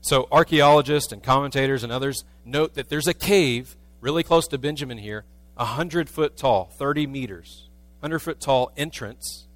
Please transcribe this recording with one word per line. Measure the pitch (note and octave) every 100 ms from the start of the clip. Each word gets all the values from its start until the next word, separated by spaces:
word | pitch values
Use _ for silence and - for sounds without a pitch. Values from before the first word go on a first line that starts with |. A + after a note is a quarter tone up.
So | - C3+ B2+
archaeologists | D3+ E3 D#3 C#3+ D3+ C3+ D3 -
and | G#2
commentators | B2+ C3 C#3 C#3 C3+ C3+
and | A#2
others | B2 C#3 C3+ - -
note | - C#3 D#3
that | - C3
there's | D3+ D#3
a |
cave | E3+ - G3+ D3+ A#2+ B2+ - - -
really | A#2+ D#3+
close | D#3+ E3 D#3+
to | C#3
Benjamin | C#3 D3+ C#3+ A#2
here, | G#2 G#2+ - - - -
a |
hundred | A#2 B2 E3+ E3 D#3+
foot | - D3+ -
tall, | C#3 G#2+ F2+
thirty | - C#3 D3 D3
meters, | C3+ B2 F2+ E2+ - - - - -
hundred | D3+ D#3+
foot | - -
tall | - C3 B2 -
entrance. | D3+ - G#2 A#2 - - -